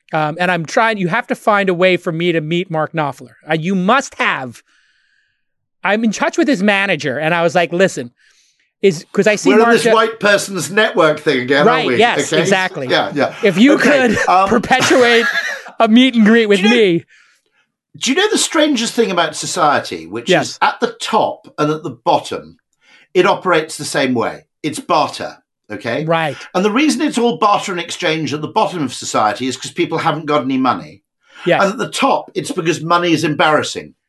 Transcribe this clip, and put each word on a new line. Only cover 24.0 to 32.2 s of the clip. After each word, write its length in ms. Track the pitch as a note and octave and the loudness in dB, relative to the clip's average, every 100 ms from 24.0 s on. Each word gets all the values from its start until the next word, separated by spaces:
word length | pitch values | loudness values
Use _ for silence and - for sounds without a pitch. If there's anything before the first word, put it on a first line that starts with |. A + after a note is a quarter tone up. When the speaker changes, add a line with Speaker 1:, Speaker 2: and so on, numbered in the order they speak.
| C3 | -2
Speaker 2:
way. 320 | A#2+ F#2+ - _ _ | -2 -4 -6 _ _
It's 160 | D3+ - | -8 -8
barter, 580 | - D#3+ - - E2+ - _ _ - | -2 0 0 -4 -12 -14 _ _ -16
okay? 340 | G#2 A#2 C3 D#3 | -10 -6 -4 -2
Speaker 1:
Right. 300 | E3 D#3 A#2+ - F#3 | -2 -2 -8 -6 -2
Speaker 2:
And 100 | G#3 | 0
the 60 | |
reason 300 | A3+ D4+ A#3 | 0 0 0
it's 160 | D4+ A3+ | -2 -2
all 200 | A#3+ - | -2 0
barter 340 | G#3 F#3+ - | 0 0 -2
and 80 | F3 | -8
exchange 520 | E3 - E3+ D#3+ C#3 | -8 -6 -4 -4 -4
at 80 | D3+ | -6
the 60 | D#3 | -4
bottom 360 | A3 G#3 F3 | 0 0 -2
of 100 | C3+ | -6
society 540 | - A#2 B2+ G#2+ G2+ C3 | -6 -4 0 0 0 -4
is 100 | A#2+ | -6
'cause 140 | D3 | -8
people 280 | - D#3+ D#3+ | -4 -4 -2
haven't 260 | D#3 D#3 D3+ | -2 -2 -2
got 160 | D3+ | -2
any 140 | C3 C3 | 0 -2
money. 460 | C3 G2 - - _ _ _ - F3 | 0 -2 -6 -20 _ _ _ -8 0
Speaker 1:
Yes. 160 | D#3+ | 2
Speaker 2:
And 80 | G3 | 0
at 40 | B3 | -2
the 120 | D#3 | -6
top, 420 | - C4+ - | -2 0 0